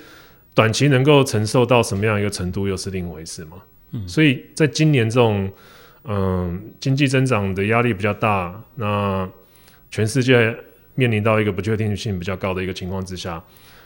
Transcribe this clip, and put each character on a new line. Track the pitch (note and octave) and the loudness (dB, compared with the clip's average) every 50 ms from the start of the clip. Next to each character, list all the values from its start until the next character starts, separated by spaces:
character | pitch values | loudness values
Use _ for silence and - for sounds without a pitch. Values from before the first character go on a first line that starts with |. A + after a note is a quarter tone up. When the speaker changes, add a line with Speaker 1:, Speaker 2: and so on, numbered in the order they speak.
| - - - - - - - _ _ _ - | -16 -20 -20 -20 -20 -20 -20 _ _ _ 2
Speaker 1:
短 | - A2 A2+ G#2+ | 2 2 4 4
期 | - C3+ D3 | 2 2 4
能 | C3+ B2+ C3 | 4 4 6
够 | D3+ D3 C#3 C3+ | 6 6 6 4
承 | - - G#2 G#2+ | 4 0 -2 -2
受 | G#2+ - C3 A#2+ | 2 2 2 4
到 | A#2+ C3 A#2+ A#2 | 4 4 4 4
什 | - G#2+ | 2 0
么 | G2 G#2 | -2 0
样 | A2 G#2+ G2+ | 0 0 0
一 | G2+ | -2
个 | G#2 | -2
程 | - - F#2 F2+ | -4 -4 -6 -6
度， | F#2 G#2 G2 | -4 -4 -4
又 | G2 F#2+ | -4 -4
是 | F2+ - G2 | -4 -6 -8
另 | F#2+ F#2 F2 | -6 -6 -8
一 | F2 D#2 | -8 -10
回 | D#2 E2 | -12 -14
事 | - - - E2 | -14 -14 -14 -14
嘛。 | D#2 E2+ - - _ _ _ _ - - | -16 -16 -20 -20 _ _ _ _ -12 -12
Speaker 2:
嗯。 | A#2+ G2 F2+ | -10 -10 -4
Speaker 1:
所 | - D#3 D#3 | 0 2 2
以 | D3 B2+ - - - - | 2 2 0 -6 -14 -2
在 | - D#3+ | 0 0
今 | B2+ - - D#3 D#3 | 0 2 2 2 4
年 | D3 B2+ A2+ A2 | 4 4 2 2
这 | A2 B2+ | 4 4
种， | A#2+ A2+ G#2 G2+ F#2+ F#2+ - - - - - - - - _ _ - | 4 4 4 0 -2 -4 -6 -12 -20 -20 -20 -20 -20 -20 _ _ -10
嗯， | A2+ G#2 G2 F#2+ F#2+ F#2 F2+ F2+ F2 E2+ F#2+ G#2+ A2 - - | -6 -2 -2 0 0 0 0 -2 -4 -6 -8 -10 -14 -16 -6
经 | - C3+ C3+ | -2 -2 0
济 | C3+ D3 | 2 2
增 | C3 C3 C3 C3 | 2 2 2 2
长 | B2+ A#2+ G#2 G2+ F#2+ F#2 | 2 2 0 0 0 -2
的 | F#2+ G2 | -2 0
压 | G#2 A2+ A#2 A#2+ | 0 2 2 2
力 | A#2+ G#2+ | 0 0
比 | F#2 G#2 | 0 -2
较 | G#2 G2+ | -2 -2
大， | - - A2 G2+ F#2+ F2 E2+ F#2 G#2+ - _ - | 0 0 0 0 0 -2 -6 -8 -14 -18 _ -12
那 | - G#2+ G#2 G#2 G2+ G2+ G2 F#2+ F#2+ F#2 F#2 - - _ _ _ - - - _ _ _ - | -8 -4 -2 -2 -2 0 -2 -2 -2 -4 -6 -10 -18 _ _ _ -20 -20 -20 _ _ _ -12
全 | - - A2 | -4 -2 -2
世 | G#2+ - C3+ A#2 | 0 0 0 4
界 | C3 B2+ A#2+ A2+ A2+ A#2 - - - _ _ _ _ - | 4 6 6 6 2 0 -6 -14 -20 _ _ _ _ -4
面 | - B2+ A#2+ | -2 0 2
临 | A2 G#2+ G#2 | 2 2 2
到 | A2+ G#2+ A2 | 2 2 2
一 | G#2+ | 2
个 | G#2 F#2+ | 0 -2
不 | G2 F#2 | -2 -2
确 | A2 A2 | -2 -2
定 | G#2 A2 G#2 G2+ | -2 -2 -2 -4
性 | F#2+ - A2+ F#2+ F2+ | -4 -4 -4 -6 -4
比 | F2 | -4
较 | G2 F#2+ | -6 -6
高 | F2 - F#2+ F#2 | -4 -4 -4 -4
的 | F#2 F#2 | -4 -4
一 | |
个 | F#2 F#2 | -6 -6
情 | - F#2 F2+ | -8 -8 -8
况 | F#2+ F#2+ F#2+ | -6 -6 -8
之 | F#2 F#2 | -8 -10
下， | E2+ - F#2+ E2+ E3 - _ - - - - - - - | -10 -10 -10 -10 -10 -14 _ -20 -20 -20 -20 -20 -20 -20